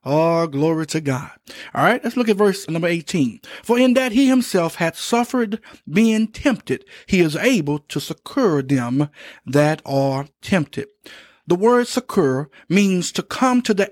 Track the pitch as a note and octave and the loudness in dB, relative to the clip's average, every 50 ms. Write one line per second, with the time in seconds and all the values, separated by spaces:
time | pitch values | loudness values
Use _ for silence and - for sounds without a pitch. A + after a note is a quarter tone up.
0 | _ C3 C#3+ D#3 D#3+ E3 E3+ E3 E3 E3 C3+ C#3 D3 D#3+ E3 D#3+ D#3+ D3+ - E3+ | _ -2 0 2 2 2 2 0 -2 -2 -2 -2 0 0 0 -2 -4 -4 -4 -4
1 | D#3 C#3+ C3 B2 - - - _ _ - - - - - - - C#3 F3+ A3+ B3 | -2 -2 -4 -4 -6 -10 -18 _ _ -20 -20 -20 -20 -10 -2 0 2 2 2 0
2 | - A#3+ A#3 B3+ A#3+ A3 G#3 F#3+ G#3 G3+ F#3+ F#3+ - - D#3+ E3+ E3+ E3+ E3+ E3 | -2 -6 -2 -2 0 0 2 2 2 0 0 -2 -6 -6 -6 -2 -2 -2 -2 -4
3 | - - - F3 C#3 A#2+ G#2 - - - - - - - A#3 A#3+ B3+ C4 A#3+ C4 | -6 -4 -2 0 0 0 -2 -10 -20 -20 -20 -18 -2 -2 2 4 4 4 4 2
4 | C4 B3+ G#3 B3 C#4 B3+ C4 C4 A#3 - - F#3+ E3 E3 - - F3 D#3+ D#3 - | 0 0 2 2 4 4 4 2 0 0 0 0 0 0 -2 -2 -4 -4 -4 -6
5 | - - A#3+ A#3 A#3+ - - B3+ A#3 G#3 G#3+ A3 _ - - - _ - D3 F#3+ | -4 -2 0 0 0 0 -2 -2 -2 -2 -4 -8 _ -16 -20 -20 _ -2 2 4
6 | A3+ A3+ A3 G#3+ A3 A3 - - - D4 A#3+ - - - C#3 - - _ - - | 4 4 4 2 0 -2 -4 -2 -2 -2 -2 -2 -4 -6 -6 -6 -6 _ -20 -20
7 | - - - F#3 E3+ D#3 C#3+ E3 F3+ B3 C4+ G3+ D3+ C#3+ D3 D3 _ _ - D3 | -6 0 2 2 2 2 0 0 0 2 2 2 0 -2 -4 -4 _ _ -8 -8
8 | - - E3+ _ _ - - C#4+ C4 G3 D#3+ C#3+ C3+ C3 C#3 C3 A#2+ A#2+ B2 C3+ | -6 -6 -12 _ _ -6 -2 0 2 2 2 2 0 0 0 0 0 0 0 0
9 | D3 C#3+ _ - - - - - _ C3 B2+ D3 D3 D3+ D#3 D#3 _ - C#3 C3+ | -2 -2 _ -18 -20 -20 -20 -18 _ -2 0 2 2 2 0 -2 _ -4 -2 0
10 | C3+ C#3 C3+ C3+ C#3 - _ _ - - G3+ F#3 C#3+ - - - - - _ _ | 0 0 -2 -4 -6 -10 _ _ -6 -2 -2 -2 -2 -4 -6 -12 -12 -12 _ _
11 | _ - - - - _ _ _ _ - F3 F3+ G3+ A#3 B3 B3 A#3+ - - B3+ | _ -20 -20 -20 -20 _ _ _ _ -2 0 2 4 4 4 4 0 0 -4 -6
12 | - - - G3+ E3 C3+ C3 C3 D3+ - _ - - _ E3 G3 G3+ G3 F#3+ F3+ | -6 -2 0 0 2 2 0 -2 -6 -8 _ -20 -8 _ 2 2 4 4 2 0
13 | E3 - - - - _ - - C4 C4 B3 B3 A#3+ - G#3+ F#3+ G3 F#3+ | -2 -4 -6 -6 -8 _ -4 0 0 2 2 2 2 0 0 0 0 -4